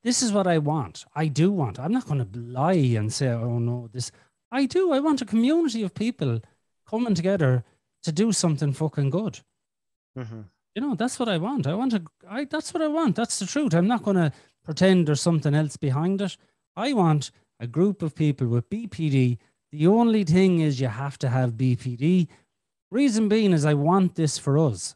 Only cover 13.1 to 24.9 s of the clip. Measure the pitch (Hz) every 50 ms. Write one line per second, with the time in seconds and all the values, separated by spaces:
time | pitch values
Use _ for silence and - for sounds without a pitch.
13.1 | 170 - 233 - - - 196 180 - 285 302 233 160 170 175 208 247 226 - 214
14.1 | 196 185 165 147 - - _ _ _ _ _ - 156 - 180 190 190 180 170 147
15.1 | 147 139 - 175 170 156 - 151 143 151 156 147 - - - 143 127 143 160 185
16.1 | 196 190 202 185 - _ _ _ _ _ _ _ _ 175 220 285 285 220 175 165
17.1 | 151 151 131 - _ _ _ _ _ _ 117 120 113 151 185 208 190 _ 170 151
18.1 | - - 156 151 139 - 131 117 117 120 - _ 196 220 233 196 - - 160 151
19.1 | 139 135 127 123 120 - _ _ _ _ _ _ - 151 151 175 208 233 233 233
20.1 | 220 214 202 151 160 185 190 185 180 165 156 151 139 123 135 120 104 113 139 143
21.1 | - - - 127 120 131 127 120 113 113 131 127 123 123 - 127 120 117 139 165
22.1 | 185 185 170 - - _ _ _ _ _ _ _ _ _ _ _ 185 247 285 277
23.1 | 208 220 220 202 208 226 214 196 175 156 143 151 151 143 143 156 185 196 185 175
24.1 | - - 160 147 - - - 143 139 151 165 139 104 90 - -